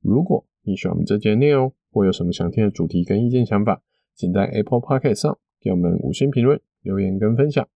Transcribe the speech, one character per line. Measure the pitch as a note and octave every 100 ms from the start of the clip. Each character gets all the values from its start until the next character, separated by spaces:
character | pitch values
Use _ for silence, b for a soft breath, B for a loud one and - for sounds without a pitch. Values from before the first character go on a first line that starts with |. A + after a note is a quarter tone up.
如 | - A2+
果 | F3 D#3+ _ _
你 | -
喜 | F#2+
欢 | F#2
我 | E2+
们 |
这 | E2 G#2
节 | G#2+
内 | G#2+ C#3+
容， | C#3+ C3 - _
或 | -
有 | G2
什 | F#2
么 | F2
想 | F2 F2+
听 | -
的 | G#2+
主 | - E2
题 | F2
跟 | F2 G2
意 | A#2+
见 | B2+ A#2
想 | G#2
法， | G#2+ F#2 _ _ _
请 | _ F#2
在 | F#2+
Apple | G2 - G#2 A#2+
Podcast | - C3+ C#3 G#2+
上 | D3+ - _ _
给 | -
我 | F2+
们 | - -
五 | C3
星 | - C#3
评 | C3+
论、 | A#2+ D3 _ _
留 | - G2
言 | G2 F#2+
跟 | G#2+
分 | A#2 D3
享。 | C#3 A#2+